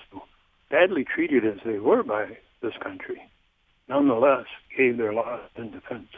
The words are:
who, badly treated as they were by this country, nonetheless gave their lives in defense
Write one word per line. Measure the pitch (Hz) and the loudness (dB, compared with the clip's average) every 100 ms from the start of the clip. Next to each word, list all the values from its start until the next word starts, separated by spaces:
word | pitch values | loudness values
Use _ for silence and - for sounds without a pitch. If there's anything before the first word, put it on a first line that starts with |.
| - | -20
who, | 95 - _ _ _ _ | -20 -20 _ _ _ _
badly | 139 185 151 | 2 2 2
treated | 120 - 165 135 110 | -2 -2 2 2 2
as | 101 113 | -2 -6
they | 104 | -2
were | 113 226 | 2 2
by | 180 107 98 - _ _ | 2 -2 -4 -10 _ _
this | 113 - | -10 -8
country, | 98 92 - 123 - _ _ _ _ _ _ | -12 -12 -12 -12 -14 _ _ _ _ _ _
nonetheless | 135 143 113 139 131 - - _ - | 2 2 6 4 4 -2 -18 _ 2
gave | 127 120 | 2 2
their | 110 | -2
lives | 107 113 120 - - | -2 -4 -6 -12 -14
in | 110 | -14
defense | 92 - - - | -14 -12 -14 -14